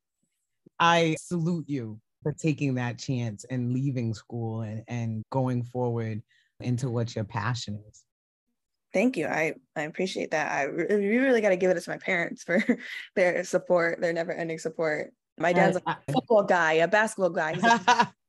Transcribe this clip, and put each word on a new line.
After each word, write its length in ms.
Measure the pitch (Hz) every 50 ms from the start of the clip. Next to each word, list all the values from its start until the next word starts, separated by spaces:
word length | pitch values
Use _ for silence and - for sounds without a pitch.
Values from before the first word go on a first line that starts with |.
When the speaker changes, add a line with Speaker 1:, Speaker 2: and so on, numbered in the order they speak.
| _ _ _ _ _ _ _ _ _ _ _ _ _ - _ -
Speaker 1:
I 360 | 170 170 170 170 170 160 156 147
salute 460 | - - 180 170 156 170 180 165 143
you 320 | - 143 131 117 110 107 113 _ _ _ _ -
for 80 | 151 -
taking 400 | - - 160 147 139 147 139 127
that 240 | 123 123 120 113
chance 480 | 117 - - 135 120 120 113 101 101 - -
and 200 | 131 127 120 120
leaving 400 | 123 127 135 143 123 127 117 113
school 500 | 110 107 - - 120 120 113 113 110 113
and, 220 | 113 107 110 113 113
and 360 | - 120 120 117 113 110 110 110 -
going 320 | - 135 131 127 127 123 117
forward 600 | 123 - 123 123 120 117 117 113 110 107 107 - _ _ _ _ _ _ _
into 300 | 117 123 123 120 127 127
what 260 | 117 120 117 117 -
your 80 | 113 107
passion 560 | - - 110 98 117 123 117 - - 104 107 107
is. 160 | - _ - _ _ _ _ _ _ _ _ _ _ _ _ _ _ _ _ _ _ -
Speaker 2:
Thank 220 | 185 214 254 262
you. 120 | 175 147
I, 260 | - 135 156 160 156 - - _ _ _
I 80 | 160 151
appreciate 480 | 156 170 - 185 190 - 196 165 -
that. 200 | - 156 143 -
I 120 | - 147 139
re-, 240 | 147 160 165 160 -
we 280 | 208 208 202 202 220
really 240 | 247 269 269 247 226
gotta 140 | 208 208 185
give 140 | 180 185 180
it 100 | 180 170
to 100 | - 170
my 80 | 156
parents 460 | 160 - - 190 175 170 - - - -
for 200 | - 170 208 - - 240 240 - -
<laughs> 260 | - - - - _
their 280 | 208 180 180 165 - 185
support, 580 | - - 175 180 - 180 175 170 165 - -
their 100 | - 170
never-ending 460 | 170 165 170 180 - - 170 165 160
support. 560 | 160 - 160 - - 165 156 151 147 - - - _ _ _ _
My 160 | - 156 170 180
dad's 240 | 175 - - 180 180 -
Speaker 1:
I, 60 | 165
Speaker 2:
a 60 | 151 - _ -
Speaker 1:
I 20 |
Speaker 2:
football 320 | 147 160 - - - 208 196
guy, 300 | - 190 175 165 156 160
a 140 | 160 165
basketball 420 | 175 202 214 220 214 - - 190 175
guy. 240 | 170 175 160 156 165
He's 100 | - 226
a, 500 | 233 233 226 - 240 240 233 - - - _ _